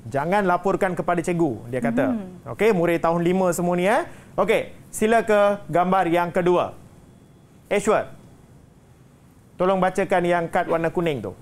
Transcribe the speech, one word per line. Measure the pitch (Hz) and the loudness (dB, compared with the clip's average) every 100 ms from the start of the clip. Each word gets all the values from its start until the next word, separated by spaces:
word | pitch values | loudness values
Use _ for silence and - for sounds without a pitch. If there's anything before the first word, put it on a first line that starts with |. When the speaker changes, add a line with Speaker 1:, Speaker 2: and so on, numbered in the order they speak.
Speaker 1:
jangan | 110 135 156 202 | -4 -4 0 0
laporkan | 190 175 196 185 190 | 2 0 0 0 -2
kepada | 180 180 175 | -2 -2 -2
cikgu, | 165 170 165 104 117 | -2 0 0 -2 -6
dia | 127 | -4
kata. | 233 233 269 | -2 0 0
Speaker 2:
Mhm. | 226 185 180 - | -2 -8 -14 -14
Speaker 1:
Okey, | 123 214 | 0 2
murid | 190 170 165 | 2 2 2
tahun | 165 170 | 0 0
lima | 170 185 185 | 0 2 0
semua | 170 175 | 0 -2
ni, | 175 185 | 0 2
eh. | 262 349 - - | 0 -2 -14 -8
Okey, | - 190 202 - - - | -2 0 0 -2 -14 -14
sila | - 220 233 | -2 2 2
ke | 214 208 202 202 - | 4 4 4 0 -2
gambar | 160 180 190 170 | 0 2 2 2
yang | 170 175 | 0 0
kedua. | 185 180 175 101 - - - - - - - - - - | 0 2 2 0 -6 -20 -20 -20 -20 -20 -20 -20 -20 -4
Eshwar, | 202 214 175 101 - - - - - - - - - - - - - - | -2 2 0 -2 -14 -20 -20 -20 -20 -20 -20 -20 -20 -20 -20 -20 -20 -20
tolong | - 180 190 | -2 0 2
bacakan | 185 190 196 185 | 0 0 0 0
yang | 175 175 170 | 2 0 0
kad | 190 | -2
warna | 165 165 165 | 0 -2 0
kuning | 180 170 135 | -2 -2 -4
tu. | 101 - | -8 -12